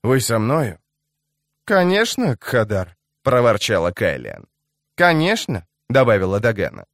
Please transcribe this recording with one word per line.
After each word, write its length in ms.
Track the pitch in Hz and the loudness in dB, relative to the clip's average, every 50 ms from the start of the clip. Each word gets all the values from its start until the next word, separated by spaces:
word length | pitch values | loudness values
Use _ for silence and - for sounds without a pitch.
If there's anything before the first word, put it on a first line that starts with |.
| - | 0
Вы 160 | 113 131 135 | 0 0 0
со 200 | 113 - 117 110 | 0 0 -2 -2
мною?» 380 | 107 117 143 165 143 104 80 _ _ _ _ _ _ _ _ _ _ _ _ _ _ _ _ _ _ | 0 0 0 -2 -2 -4 -8 _ _ _ _ _ _ _ _ _ _ _ _ _ _ _ _ _ _
«Конечно, 720 | - 196 190 180 180 190 208 226 233 - - 247 165 117 | 0 2 2 2 2 2 0 0 -2 -2 -2 -2 -2 -2
Кхадар», 640 | - - - - 120 110 104 107 95 92 - _ _ _ _ _ _ _ | -4 -6 -2 0 0 0 0 -2 -6 -6 -8 _ _ _ _ _ _ _
проворчала 680 | 135 123 123 120 117 107 92 - - 110 87 82 87 | 0 2 4 4 2 2 0 -2 -2 0 0 0 -2
Кайлиан. 540 | 87 - 110 87 71 64 60 50 50 50 - _ _ _ _ _ _ _ _ _ _ | -2 -2 -2 -2 -2 -4 -10 -14 -16 -16 -20 _ _ _ _ _ _ _ _ _ _
«Конечно», 720 | - 175 175 165 156 160 185 220 220 - - 123 90 - _ _ _ _ - | 2 2 4 4 2 0 0 -2 -2 -4 -6 -8 -8 -8 _ _ _ _ 0
добавила 500 | 131 135 127 120 110 98 95 95 98 104 | 2 2 4 4 4 2 2 0 -2 0
Дагана. 460 | 117 117 110 98 87 60 - 50 50 _ | 0 -2 -2 -2 -6 -6 -6 -14 -20 _